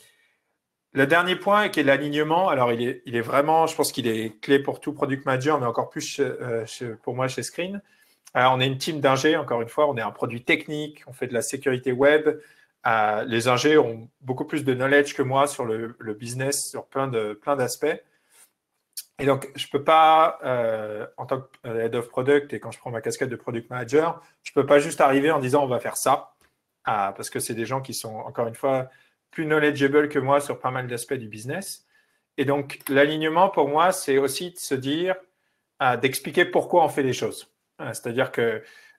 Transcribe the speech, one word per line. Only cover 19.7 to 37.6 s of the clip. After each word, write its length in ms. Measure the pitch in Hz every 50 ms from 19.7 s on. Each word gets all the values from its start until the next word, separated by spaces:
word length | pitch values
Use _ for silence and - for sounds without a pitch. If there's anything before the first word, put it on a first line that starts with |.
| - 139
pas, 560 | 135 165 160 156 160 156 160 160 160 170 - - 156
euh, 640 | 131 127 120 117 113 110 110 107 107 107 107 - - -
en 100 | - 127
tant 140 | 127 135 131
que 280 | 131 - _ _ - 117 113
head 200 | 113 113 113 120
of 120 | 120 113 -
product, 440 | - 127 127 139 143 143 147 143
et 80 | 120 104
quand 100 | - 117
je 80 | - -
prends 140 | - 131
ma 80 | 117 110
casquette 300 | - 117 110 - 135 120
de 60 | 117
product 320 | - - - 120 117 117 -
manager, 540 | 127 123 120 110 139 151 160 170 170 - - _ _ _ -
je 80 | -
peux 140 | - 143 120
pas 120 | 143 147 143
juste 220 | 147 165 143 -
arriver 320 | 156 135 135 139 139 156
en 80 | 160 143
disant, « 220 | 131 127 135 143 143
On 40 | 127
va 120 | 123 117
faire 160 | - 110 -
ça », 380 | - - - 147 - - - _ _ _ _ _ _ _ _ _ _ - 123
euh, 220 | 113 104 98 98
parce 200 | 95 - 110 -
que 100 | - 127
c'est 140 | - - 117
des 120 | 110 117
gens 140 | 110 131 135
qui 140 | 131 123 110
sont, 200 | - - 113 107
encore 320 | 110 113 117 123 - 117
une 80 | 113 117
fois, 340 | - - 135 135 131 131 131 _ _ _ _ _ _ _ _
plus 160 | - 170 160
knowledgeable 640 | 151 156 156 147 147 143 131 139 135 143 147 147 143
que 120 | 147 143
moi 200 | 127 135 143 143
sur 200 | 143 - 123 -
pas 100 | - 131
mal 160 | 127 127 127
d'aspects 280 | 120 120 113 - - 139
du 120 | 120 113
business. 600 | 107 110 107 107 131 156 190 196 - - - _ _ _ _ _ _ _ _ _ _ -
Et 80 | - 135
donc, 340 | 135 139 147 139 139 - - - -
l'alignement, 600 | 135 135 147 151 156 156 156 156 160 175 190 196
pour 200 | - 175 147 143
moi, 220 | 143 156 170 190
c'est 280 | 185 185 - 147 135 135
aussi 340 | 139 135 135 - 180 175
de 60 | 175 -
se 180 | - - 143
dire, 400 | 123 123 139 147 165 180 185 185 - - _ _ _ _ _ _ _ _ _ _ -
euh, 140 | 139 123 123
d'expliquer 480 | 113 - 131 135 - - 165 - 175 180
pourquoi 400 | 180 - 165 - - 180 175 160
on 40 | 139
fait 140 | - 151
les 100 | 135 131
choses. 380 | 117 - 113 104 - - - _ _ _